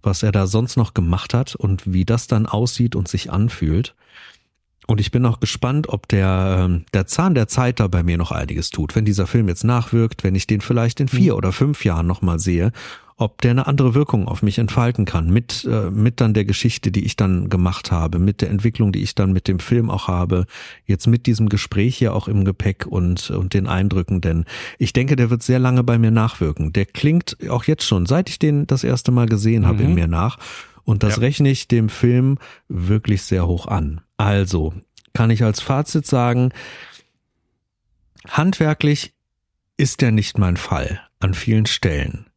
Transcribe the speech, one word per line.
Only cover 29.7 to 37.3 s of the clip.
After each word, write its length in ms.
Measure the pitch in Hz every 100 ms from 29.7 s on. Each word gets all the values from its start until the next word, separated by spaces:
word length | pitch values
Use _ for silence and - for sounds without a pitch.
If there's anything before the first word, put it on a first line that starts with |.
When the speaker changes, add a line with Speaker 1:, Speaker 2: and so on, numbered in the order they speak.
| 104
Speaker 2:
Mhm. 80 | -
Speaker 1:
in 60 | 85
mir 120 | 85
nach. 300 | 82 101 - - - - _
Und 180 | - 104
das 140 | 104 104
Speaker 2:
Ja. 60 |
Speaker 1:
rechne 280 | 123 143 143
ich 180 | 135 -
dem 220 | 120 110
Film 480 | - 120 123 131 135 - - _
wirklich 560 | 90 87 110 - 101
sehr 240 | - 92 85
hoch 180 | 87 -
an. 360 | 98 73 80 _ -
Also 560 | 101 101 95 90 78 90 _ - _
kann 160 | - 113
ich 120 | 113
als 160 | 113 107
Fazit 460 | - 139 143 160 -
sagen, 460 | 135 120 120 127 - - - - - _ _ _